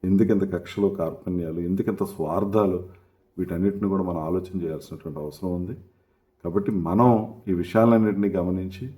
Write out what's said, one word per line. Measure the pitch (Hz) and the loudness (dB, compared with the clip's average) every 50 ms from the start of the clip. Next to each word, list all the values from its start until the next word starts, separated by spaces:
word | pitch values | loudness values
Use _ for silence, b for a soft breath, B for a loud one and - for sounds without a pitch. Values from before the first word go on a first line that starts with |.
| - 92 | 2 2
ఎందుకు | 98 98 110 95 107 | 4 4 6 4 4
ఇంత | 98 95 - 90 | 2 2 0 -2
కక్షలు, | 87 - - - - 101 95 98 - | -6 -6 -6 -2 2 2 2 2 0
కార్పణ్యాలు, | 85 80 78 - - - 90 90 85 80 80 85 85 87 | -4 -4 -4 -8 -8 -4 -4 -4 -4 -4 -6 -6 -2 -2
ఎందుకు | 92 98 107 - 104 | 0 0 0 -2 0
ఇంత | - 101 95 - | -2 -2 -4 -4
స్వార్థాలు, | - 80 76 80 92 101 101 98 110 104 95 92 87 90 b b b b b b b b _ _ - | -6 -4 -2 0 -2 -2 2 2 2 2 2 0 -2 -6 b b b b b b b b _ _ -6
వీటన్నిటిని | 92 85 87 85 95 101 98 98 104 98 98 | -6 -4 -2 0 0 0 0 0 -2 0 0
కూడా | 95 92 90 | 0 0 -2
మనం | 87 82 78 80 | -2 -4 -2 -2
ఆలోచన | 87 92 - - 95 95 85 | -2 -2 -4 -4 -8 -6 -6
చేయాల్సినటువంటి | 80 78 73 - - - 80 - 82 73 76 76 | -4 -6 -8 -10 -12 -16 -14 -12 -12 -10 -8 -10
అవసరం | 76 73 - - 92 87 90 | -10 -10 -8 -6 -6 -4 -4
ఉంది. | 90 90 123 - - - _ _ _ _ _ _ _ _ _ _ _ | -6 -6 -8 -12 -14 -20 _ _ _ _ _ _ _ _ _ _ _
కాబట్టి | 85 85 101 196 - 110 95 85 80 | -2 -2 0 0 0 -2 -2 0 2
మనం | 87 104 120 127 120 107 107 - - - - - | 4 6 6 6 6 4 2 -2 -10 -14 -4 -2
ఈ | 95 87 92 | -2 -2 -2
విషయాలన్నింటినీ | 95 - 110 113 117 117 113 110 107 101 98 101 101 90 95 | 0 4 4 6 6 6 6 4 4 2 2 0 0 0 0
గమనించి | 87 90 92 95 92 92 95 - 123 131 143 | 0 0 -2 -2 -4 -6 -8 -10 -12 -12 -14